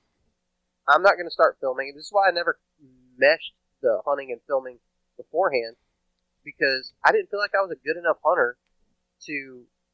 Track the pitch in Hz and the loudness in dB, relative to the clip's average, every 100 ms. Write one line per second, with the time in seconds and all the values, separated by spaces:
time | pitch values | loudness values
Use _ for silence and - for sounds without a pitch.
0 | _ _ _ _ _ _ _ _ - 147 | _ _ _ _ _ _ _ _ 2 4
1 | 185 156 170 - 160 - 135 131 135 143 | 4 2 -2 2 2 2 -6 -4 -8 -8
2 | 160 208 196 175 170 - _ _ 135 _ | -4 0 2 2 -2 -4 _ _ _ _
3 | _ 123 135 160 - _ _ _ 127 107 | _ 2 2 2 -2 _ _ _ -2 -2
4 | - 139 135 120 - 139 131 123 _ _ | -2 -4 -6 -12 -4 -4 -6 -18 _ _
5 | _ - - 156 190 135 113 - _ _ | _ -20 -10 -2 0 0 -4 -12 _ _
6 | _ _ _ _ 151 - 143 131 127 _ | _ _ _ _ -18 -4 -2 -2 -6 _
7 | 147 208 185 202 202 196 190 156 143 165 | 0 0 -2 -6 -4 -2 -4 -6 -8 -4
8 | 170 143 151 175 120 123 _ _ _ _ | -2 0 0 2 0 -4 _ _ _ _
9 | _ _ - 147 135 127 120 _ _ | _ _ -12 -10 -12 -18 -20 _ _